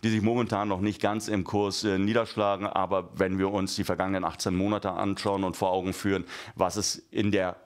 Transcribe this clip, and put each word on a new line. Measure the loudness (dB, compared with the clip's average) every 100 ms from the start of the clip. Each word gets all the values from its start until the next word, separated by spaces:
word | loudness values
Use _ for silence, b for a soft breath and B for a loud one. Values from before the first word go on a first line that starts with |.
die | 2
sich | 2
momentan | 2 2 0 0 0
noch | 0
nicht | 0 0
ganz | -2 -2 -2
im | -2
Kurs, | 0 0 0 0
äh, | 0 2
niederschlagen. | 2 2 0 0 0 2 0
Aber | -2 0 0 -2 0
wenn | 0 2
wir | 2
uns | 0 -2 -4
die |
vergangenen | -2 0 0 0
achtzehn | -2 -4 -2 0
Monate | 2 0 -2
anschauen | -2 -2 -2 0 0
und | -2 0
vor | 0
Augen | 0 0
führen, | -2 0 0 -2 B B -2
was | 0 0
es | -4 -4 -6
in | 0 2
der | 2 0 -4